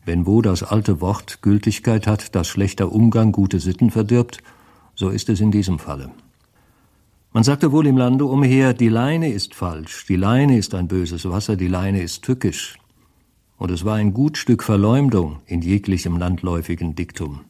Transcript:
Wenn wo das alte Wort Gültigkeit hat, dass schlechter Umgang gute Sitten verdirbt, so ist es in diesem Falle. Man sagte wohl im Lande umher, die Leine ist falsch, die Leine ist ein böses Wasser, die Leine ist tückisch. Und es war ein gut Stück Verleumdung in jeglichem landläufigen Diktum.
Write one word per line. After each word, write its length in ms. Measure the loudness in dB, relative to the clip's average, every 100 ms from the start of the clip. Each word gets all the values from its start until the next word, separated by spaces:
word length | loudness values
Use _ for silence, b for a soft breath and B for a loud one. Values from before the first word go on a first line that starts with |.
| -4
Wenn 200 | -2 2
wo 160 | 2
das 220 | 2 0
alte 380 | -2 0 0 0
Wort 400 | -2 -4 -8 -4
Gültigkeit 640 | 2 2 2 -2 0 0 0
hat, 260 | -2 -2
dass 140 | -4 -4
schlechter 460 | -2 -2 -2 -2
Umgang 400 | 4 4 6 2
gute 260 | 2 0 0
Sitten 320 | -2 2 2
verdirbt, 500 | 2 2 2 0 -6 b b b b b -6
so 140 | -4
ist 180 | -4 -2
es 140 | 0
in 100 | 2
diesem 260 | 2 0 -4
Falle. 340 | -6 -12 -14 -18 _ _ _ _ _ _ _ _ _ _ _
Man 100 | 2
sagte 300 | 2 4 2
wohl 140 | 4 4
im 100 | 4
Lande 260 | 2 2
umher, 500 | 0 2 4 4 2
die 160 | 4 2
Leine 440 | 2 0 -2 -2
ist 200 | -4 -8
falsch, 520 | -8 -8 -8 -12 -16 -4
die 100 | 0
Leine 420 | 2 4 4 2
ist 160 | 0 -6
ein 120 | -2
böses 420 | -2 -4 -6 -4
Wasser, 280 | -4 -4 -2
die 100 | -2
Leine 340 | -2 -2 -2
ist 220 | -4 -8
tückisch. 560 | -6 -2 -2 -4 -14 -18 _ _ _ _ _ _ _ _
Und 120 | -6
es 140 | -4
war 120 | -2 0
ein 180 | 0
gut 240 | 0 -2 -2
Stück 260 | 0 0
Verleumdung 800 | 2 2 4 4 4 2 -2 -6 -6
in 160 | -4
jeglichem 540 | 0 -2 0 -4 -2 -2
landläufigen 800 | -2 -4 -4 -4 -4 -6 -6 -6
Diktum. 460 | -10 -10 -12 -12 -20